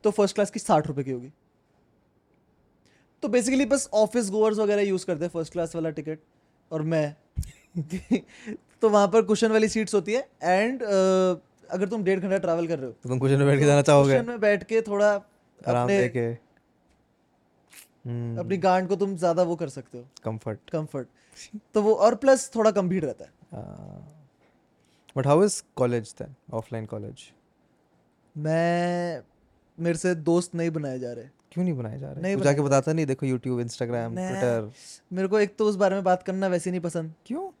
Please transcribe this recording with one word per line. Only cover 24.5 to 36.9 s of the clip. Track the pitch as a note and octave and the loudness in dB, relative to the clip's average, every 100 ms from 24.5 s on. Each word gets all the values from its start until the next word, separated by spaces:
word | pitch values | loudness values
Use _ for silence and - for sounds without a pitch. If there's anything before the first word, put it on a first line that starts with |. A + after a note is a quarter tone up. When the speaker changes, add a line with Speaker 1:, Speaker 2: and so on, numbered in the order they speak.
| _ _ _ _ _ _ C3+ | _ _ _ _ _ _ -2
Speaker 2:
but | C3 | 4
how | D3+ | 4
is | G3+ - _ - | 4 0 _ -2
college | B2 A#2+ G#2+ - | 0 0 -6 -14
then? | C#3+ C3 - | -16 -16 -10
Offline | A2+ A2 A2+ A2 | -10 -8 -10 -8
college? | G#2+ G#2 B2 - _ _ _ _ _ _ _ _ _ _ D3+ | -10 -12 -16 -20 _ _ _ _ _ _ _ _ _ _ -8
Speaker 1:
मैं, | D3+ E3 E3+ F3 F3 F3 F3 D3 - _ _ _ _ - | -2 0 0 0 0 -2 -4 -8 -14 _ _ _ _ -4
मेरे | E3+ E3 | -2 0
से | F#3 E3+ | -2 0
दोस्त | D#3 E3+ F3 E3+ | 2 2 0 -4
नहीं | E3 | -4
बनाए | D#3+ C#3+ C3 | -4 -6 -6
जा | B2 | -8
रहे। | A#2 C3+ _ _ | -10 -16 _ _
Speaker 2:
क्यों | E3+ F3+ | -4 -2
नहीं | |
बनाए | C#3 A2+ C3 | -2 -6 -8
जा | C#3 | -12
रहे? | C#3 | -6
Speaker 1:
नहीं | F#3 G3 | -4 0
Speaker 2:
तू | |
Speaker 1:
बनाए | C#3 | 2
Speaker 2:
जाके | C#3+ | 2
Speaker 1:
जा | C#3 | 2
Speaker 2:
बताता | C#3 C3 | 2 2
नहीं, | D#3+ D3 | -2 -2
"देखो | C3+ C#3 | -2 -2
YouTube, | B2+ B2+ B2 | -4 -4 -4
Instagram, | A#2+ - A#2 A#2+ A2+ | -6 -6 -6 -4 -6
Speaker 1:
मैं, | A#2 - - | -6 -6 -2
Speaker 2:
Twitter"? | B2 A#2 G#2+ - - - _ | 0 -2 -4 -14 -20 -20 _
Speaker 1:
मेरे | F3+ F#3+ | -4 0
को | G#3+ | 2
एक | G#3 - | 0 0
तो | G#3+ | -2
उस | G3 | 2
बारे | G3 G3 | 2 2
में | |
बात | F#3+ F#3 | 2 0
करना | - F#3+ G3 | 0 -4 0
वैसे | F3 F3+ | 0 -2
नहीं | F3+ | -4
पसंद। | E3+ | -4